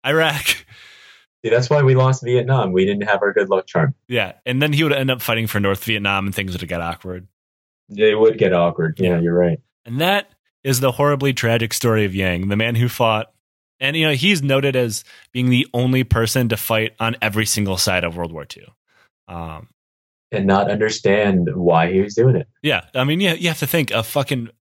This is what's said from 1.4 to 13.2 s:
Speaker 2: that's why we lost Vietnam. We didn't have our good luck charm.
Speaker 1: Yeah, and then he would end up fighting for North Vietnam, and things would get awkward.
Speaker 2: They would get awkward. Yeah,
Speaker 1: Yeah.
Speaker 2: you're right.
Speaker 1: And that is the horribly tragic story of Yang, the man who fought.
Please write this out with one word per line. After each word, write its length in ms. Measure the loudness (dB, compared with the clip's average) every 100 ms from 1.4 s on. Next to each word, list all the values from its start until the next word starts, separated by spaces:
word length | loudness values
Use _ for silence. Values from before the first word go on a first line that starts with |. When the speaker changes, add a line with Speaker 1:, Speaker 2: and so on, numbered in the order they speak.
| 0
Speaker 2:
that's 220 | 2 4
why 120 | 4
we 120 | 4
lost 280 | 4 4 2
Vietnam. 500 | 0 0 2 0 2
We 120 | 2
didn't 240 | 0 0 0
have 140 | 0
our 100 | 2
good 160 | 0 0
luck 180 | 0 0
charm. 280 | 0 0 -2 _
Speaker 1:
Yeah, 260 | -4 -4 -8
and 160 | -4 -2
then 140 | 0
he 100 | 2
would 80 | 2
end 180 | 2 0
up 120 | -2
fighting 240 | -2 -2 -2
for 140 | 0
North 220 | 0 0
Vietnam, 420 | -2 -2 0 -2 -2
and 80 |
things 180 | -4 -6
would 160 | -8 -6
get 140 | -6
awkward. 440 | -6 -8 -12 -14 -16 _ _ _ _ _ _
Speaker 2:
They 260 | 2 2
would 220 | 6 4 4
get 160 | 0
awkward. 480 | 2 0 0 -6 -2
Yeah, 120 | 0
Speaker 1:
Yeah. 60 | 0
Speaker 2:
you're 140 | 0
right. 260 | 2 2 0 _ _ -10
Speaker 1:
And 120 | -2
that 260 | 0 -2 -4 _ _ _
is 140 | -4 0
the 140 | 0
horribly 400 | 2 0 2 0
tragic 420 | 0 0 0 0
story 300 | -2 0 2
of 100 | 0
Yang, 320 | 0 0 0 -2
the 80 | 0
man 200 | 0 0
who 120 | -2
fought. 440 | 2 0 2